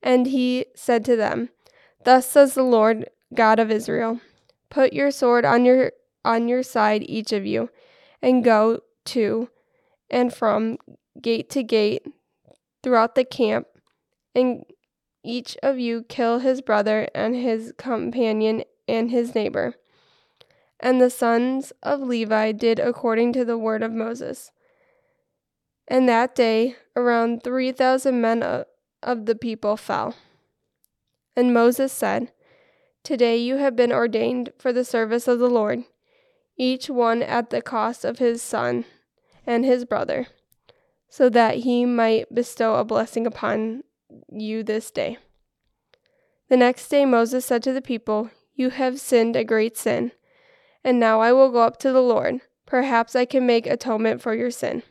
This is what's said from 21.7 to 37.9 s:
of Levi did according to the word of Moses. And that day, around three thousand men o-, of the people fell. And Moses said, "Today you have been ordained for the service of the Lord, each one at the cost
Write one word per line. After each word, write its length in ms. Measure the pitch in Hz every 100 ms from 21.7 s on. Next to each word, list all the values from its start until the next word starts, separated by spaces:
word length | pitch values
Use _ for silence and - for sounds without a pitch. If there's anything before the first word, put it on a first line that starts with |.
| -
of 200 | - 277
Levi 500 | 262 240 220 214 220
did 260 | 214 226 226
according 540 | 240 240 240 226 240
to 120 | 240 240
the 120 | 233
word 240 | 220 220
of 100 | 226
Moses. 580 | 226 226 240 - 262 - _ _ _ _ _ _ _ _ _ _ _ _ _ -
And 200 | 254 254
that 260 | 226 254 -
day, 400 | 233 220 240 240 _ -
around 460 | 240 233 233 233
three 300 | 247 254 254
thousand 480 | 254 254 262 269 254
men 220 | 233 226
o-, 220 | - - - _ _ _
of 240 | - 240 214
the 100 | 226
people 420 | 240 214 208 214
fell. 380 | - - - 233 _ _ _ _ _ _ _ _ _ _ _ -
And 180 | 247
Moses 380 | 240 233 247 269
said, 400 | - 208 202 240 _ _ _ _ _ _ _
"Today 360 | - 269 233 233
you 200 | 240 269
have 180 | 277 233
been 160 | 240
ordained 640 | 240 233 220 233 247 240 _
for 140 | 262
the 140 | 247 247
service 420 | 240 220 233 240
of 120 | 240
the 100 | 247
Lord, 360 | 240 214 233 247 _ _ _ _ _ _ _
each 320 | 254 254 -
one 340 | 247 233 233
at 260 | - 233 233
the 120 | -
cost 420 | - 233 214